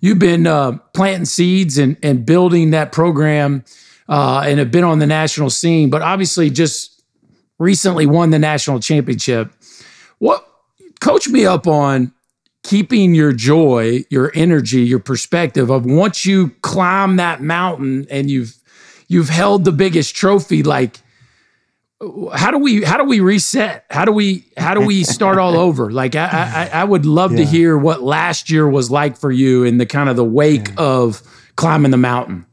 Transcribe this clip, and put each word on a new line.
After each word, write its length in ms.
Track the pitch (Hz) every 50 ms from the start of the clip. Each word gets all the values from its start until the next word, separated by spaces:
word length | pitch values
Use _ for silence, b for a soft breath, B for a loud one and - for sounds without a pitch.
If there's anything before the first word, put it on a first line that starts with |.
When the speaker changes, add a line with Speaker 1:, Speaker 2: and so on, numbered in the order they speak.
Speaker 1:
you've 180 | 165 185 214 185
been, 260 | 185 175 170 170 165
uh, 280 | 170 160 147 139 131 117 - _ _ _
planting 300 | 190 190 196 190 185 175
seeds 540 | 139 - - 175 180 185 190 190 165 135 143
and, 180 | 143 131 147 - -
and 220 | 151 139 127 117
building 460 | 107 160 180 180 180 170 170 165 156
that 200 | 151 160 151 147
program, 720 | - 156 160 170 165 143 156 151 151 147 147 143 143 135 123 b b b b b b b b b
uh, 340 | 151 147 143 131 127 135 143
and 140 | 147 147 147
have 120 | 143 120
been 120 | 117 175 175
on 160 | 175 165 156
the 80 | 151 147
national 420 | 156 156 156 151 - - 151 135
scene, 400 | 120 - - 170 170 160 156 135
but 120 | 117 156
obviously 480 | 160 160 185 196 190 175 - - 165 151
just 520 | 135 135 165 151 - - - - _ _ _ _ _ _ _ _ _ _ _ _ _ _
recently 460 | 165 180 196 165 - 196 180 160 156
won 260 | 143 147 165 170 165
the 80 | 160 156
national 420 | 151 156 151 147 - - 143 123
championship. 720 | 107 - 156 151 131 127 131 107 - - 123 117 110 110 _ _ B B B B B B B B B B B B
What, 260 | - 226 - 571 - _ _ _ _ _ _ _ _ 359 _ _
coach 300 | - - - 381 - 285
me 160 | 240 254 220
up 200 | 190 185 160 -
on 460 | 170 156 151 143 139 135 131 127 127 _ _ _ _ _ _ _ _ _ _ _
keeping 520 | - 202 202 202 - 254 220 196 185 170
your 160 | 160 151 147
joy, 720 | 139 120 110 127 147 160 165 147 127 120 113 113 117 127 - _
your 200 | 139 131 127 151 -
energy, 460 | 160 160 175 170 151 123 110 120 131
your 180 | 120 120 127 123
perspective 720 | - - 135 117 - - - 170 175 156 - - 131 117
of 140 | 131 135 120
once 400 | 123 135 156 190 214 - - -
you 240 | 185 196 190 185 139 - _
climb 540 | - - 160 180 185 175 185 196 196 190 190
that 260 | 185 175 170 165 143
mountain 640 | 131 151 165 175 180 185 170 143 139 135 131 131 139 139
and 180 | 143 139 139 139
you've, 240 | 139 131 120 113 - _ b b b b b b b b b b
you've 220 | 175 180 165 131
held 340 | 156 170 180 202 202 196 180
the 80 | 175
biggest 420 | 170 139 190 190 160 165 147 - -
trophy, 460 | - - 185 202 196 - - - 156
like, 380 | 147 151 147 131 131 113 _ - _ _ _ _ _ _ _ _ _ _ _ _ _ _ _ _ _ _ _ _ - 202 - - - - -
how 180 | 135 151 208
do 60 | 294 294
we, 240 | 285 285 233 208 208
how 140 | 147 175 254
do 60 | 277
we 160 | 277 254 214
reset? 680 | 190 185 202 202 - - - 262 240 214 - - _ _
How 160 | - 139 175
do 60 | 220
we, 340 | 214 214 208 202 190 180 - _ _ -
how 160 | - 156 190
do 80 | 208
we 220 | 208 208 202 190 170
start 340 | - - - 214 190 190 190
all 180 | 185 180 170 165
Speaker 2:
<laughs> 100 | 175 180
Speaker 1:
over? 240 | 160 127 123 104
Like, 240 | 110 131 131 131 117
I, 540 | 151 160 175 - 165 - 117 113 160 170 - -
I, 80 | 160
I 20 | 180
would 220 | 202 202 180 143
love 260 | 151 151 160 180 190
to 120 | - - 160
Speaker 2:
Yeah. 60 | 143
Speaker 1:
hear 280 | 151 165 165 170 160 147
what 260 | 139 160 160 185 123
last 460 | 131 147 156 165 175 165 - - -
year 160 | 160 156 151 147
was 220 | 139 139 127 117
like 260 | 127 143 147 147 - -
for 140 | - 147
you 320 | 131 127 135 135 127 127 123
in 140 | 123 117 123
the 80 | 123
kind 220 | 113 - 143 143 139
of 60 | 127
the 100 | 117 120
wake 420 | 117 110 135 147 151 156 127 104 101
Speaker 2:
Yeah. 60 | 98 98 165
Speaker 1:
of 380 | 143 131 127 123 117 107 - b b b b b b b
climbing 360 | - 160 165 156 156 147 139
the 60 | 131 127
mountain. 480 | 127 123 123 123 123 117 - 87 85 _